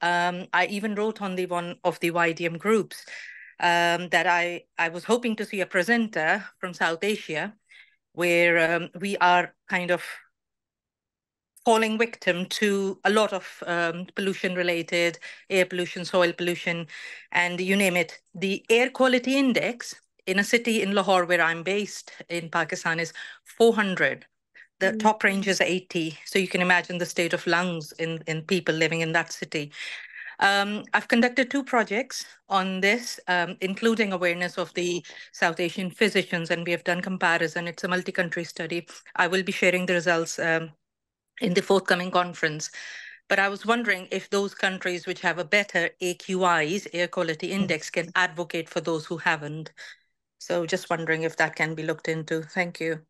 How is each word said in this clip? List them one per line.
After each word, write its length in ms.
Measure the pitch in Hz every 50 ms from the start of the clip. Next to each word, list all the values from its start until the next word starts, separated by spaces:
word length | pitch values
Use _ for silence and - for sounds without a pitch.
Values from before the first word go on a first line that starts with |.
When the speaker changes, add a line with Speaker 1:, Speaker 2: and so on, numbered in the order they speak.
Speaker 1:
Um, 440 | 170 175 175 175 175 180 175 180 190 -
I 140 | - 175 185
even 280 | 180 208 202 208 214 208
wrote 280 | 202 214 220 214 208
on 140 | 202 185 185
the 100 | 180 180
one 320 | 175 175 175 175 175 175 - -
of 140 | 175 160 -
the 100 | 175 170
Y 220 | 165 175 170 170
D 140 | 165 165 170
M 120 | 165 165 160
groups, 480 | - 208 226 208 170 - - - - - - - - - - - - - - -
um, 480 | - 175 170 170 170 170 170 170 180 165
that 180 | 180 165 165
I, 380 | 180 175 170 175 175 175 165 - _ _ -
I 100 | 170 165
was 160 | 170 175 -
hoping 320 | - 226 240 247 233 214
to 80 | 220 202
see 160 | - 214 190
a 60 | 175
presenter 800 | - - 185 170 226 233 233 226 214 - 165 156 165 190 208 190 - - _
from 160 | - 180 170
South 300 | - 185 165 165 165 196
Asia 500 | 208 214 208 - - 156 151 175 208 - _ _ _ - - - _ _ _ _ _
where, 600 | _ 165 175 175 170 170 170 175 170 170 165 160 170
um, 160 | 170 175 - - 175
we 160 | 196 202 202 -
are 360 | 180 175 175 180 175 - - _ _ -
kind 240 | 196 180 180 175
of 100 | 180 165 - - - - - _ _ _ _ _ _ _ _ _ _ _ _ _ _ _ _ _ _ _ _ _ _ _ _ _ _ _ _
falling 320 | 240 220 220 226 214 220
victim 500 | 220 233 233 - - - 185 175 180 185
to 520 | - - - 214 208 196 196 196 190 190 - -
a 60 | 196
lot 220 | 208 220 214 196
of, 300 | 196 180 - - - - 190
um, 400 | 180 170 175 170 165 165 175 185 - -
pollution-related, 1000 | - 196 196 185 - - 180 180 180 175 175 175 170 165 - 185 170 170 170 165 - - - - - - -
air 160 | 196 185 180
pollution, 380 | 180 185 180 175 - - 180 175
soil 280 | - - 185 175 170
pollution, 560 | 170 - 175 175 175 - - 180 170 170 165 - - - - - - - - _
and 300 | - 156 175 175 175 175
you 160 | 185 185 196
name 200 | 202 196 185 175
it. 240 | 180 165 - - - _ _ -
The 300 | 170 190 190 196 - - -
air 220 | 226 233 254 269
quality 460 | - - 262 254 247 247 247 254 269
index 580 | 277 277 254 226 - - 202 247 240 - - - - _ _ _ _ _
in 140 | 190 185 202
a 40 | 196
city 380 | - 240 233 233 233 220 220
in 100 | - 196
Lahore, 320 | 202 202 185 202 190 180 175
where 180 | 165 180 170
I'm 200 | 160 165 165 170
based 500 | 165 180 196 208 208 196 - - - - - - - -
in 220 | 170 175 170 160
Pakistan, 480 | - 170 160 - 190 - - 170 165 165
is 140 | 170 165 - - - - - - _
four 300 | - - - 226 233 202
hundred. 520 | 220 202 190 180 165 151 135 131 - - _ _ _ _ _ _ - - _ _ _
The 120 | 190 196
Speaker 2:
Mm. 60 | 220 220
Speaker 1:
top 220 | 214 220 214 220
range 240 | - 202 196 196 202
is 140 | 196 180 -
eighty. 580 | 196 - 180 185 - - - 170 160 160 151 - -
So 140 | - - 196
you 100 | 185 -
can 140 | - 185
imagine 360 | 180 180 180 175 165 - 180 175
the 80 | 175
state 260 | 156 - 180 170 165
of 140 | 175 165 -
lungs 460 | 175 170 170 185 180 170 165 151 -
in, 300 | - - 165 165 165 160 156
in 160 | 160 160 160
people 320 | 156 - 196 175 170 170 160
living 260 | 160 160 156 165 165
in 120 | 165 160
that 200 | 165 170 160 -
city. 400 | - - 175 - - 156 147 147 - - - - - - - - - - - - - -
Um, 420 | - 196 202 202 202 202 208 208 - -
I've 140 | - 214 -
conducted 420 | - 247 233 247 247 240 277 254 247
two 140 | - 277
projects 640 | 262 - 254 233 208 190 202 233 277 - - - - - - _ _ -
on 320 | 196 190 185 190 190 185
this, 400 | 190 202 226 240 240 - - - - -
um, 280 | 180 175 170 175 190 -
including 520 | - 185 196 - 226 233 226 214 220 196
awareness 460 | 190 170 180 175 170 175 180 170 - 190
of 160 | 175 - -
the 300 | 180 175 175 175 175 - - - - - -
South 280 | - - 196 170 160 -
Asian 300 | 180 165 - 202 190 180
physicians, 600 | - - 220 196 - 190 180 - 185 170 165 160
and 160 | 175 170 170
we 60 | 175
have 100 | 170 170
done 180 | - 180 175 180
comparison. 680 | 180 190 185 180 185 170 170 165 165 156 - 175 175 170
It's 160 | 165 - -
a 40 | 180
multi-country 540 | 180 180 180 190 185 190 180 165 - 175
study. 460 | 165 - - - 165 160 - - - - - - - - -
I 140 | - 185 170
will 160 | 185 190 180
be 80 | 196
sharing 340 | 185 - 202 180 180 180 185
the 60 | 185
results, 480 | 180 175 160 180 170 165 165 156 - -
um, 320 | 170 165 165 165 165 156 - _ _ _ _ _ _ _ _ _ _ _ _ -
in 140 | 240 190 175
the 80 | 196
forthcoming 480 | - - 196 190 190 - 185 180 180 185
conference. 600 | 175 180 180 175 160 - 165 156 151 151 - - - - - - - - - - - - _ -
But 100 | 196 196
I 100 | 196 202
was 160 | 202 190 202
wondering 440 | 214 233 240 233 208 190 180 185 -
if 180 | 185 190 - -
those 260 | 202 202 202 196 -
countries 520 | - 208 190 190 185 - 185 180 175 -
which 140 | 190 180 -
have 180 | 190 175 160 175
a 60 | 170
better 460 | 151 208 208 202 - - 175 170 170 - _
A 140 | 185 180 170
Q 300 | - - - 185 185 185
Is, 420 | 175 170 160 151 151 190 202 - -
air 140 | - 175 175
quality 420 | 175 - 185 170 165 156 160 185 165
Speaker 3:
Hmm. 120 | 190 196
Speaker 1:
index, 300 | 196 180 165 156 - -
can 200 | - 180 165 170 -
advocate 520 | 185 180 175 160 170 175 170 - 165 160 -
for 120 | - 175
those 260 | 160 175 165 156 151
who 120 | - 175 151
haven't. 540 | - 180 160 151 147 147 151 160 156 - - - - - - - _ _ _ _ _ _ _ _
So 280 | - - 175 175 165
just 240 | 160 185 180 - -
wondering 320 | 175 160 165 160 160 160
if 140 | 165 160 160
that 180 | - 160 160 -
can 220 | - 160 160 160
be 80 | 156 156
looked 240 | 160 160 156 - 165
into. 340 | 160 160 156 - 165 160
Thank 380 | 156 - - 190 175 175 170 -
you. 260 | 165 165 160 156 -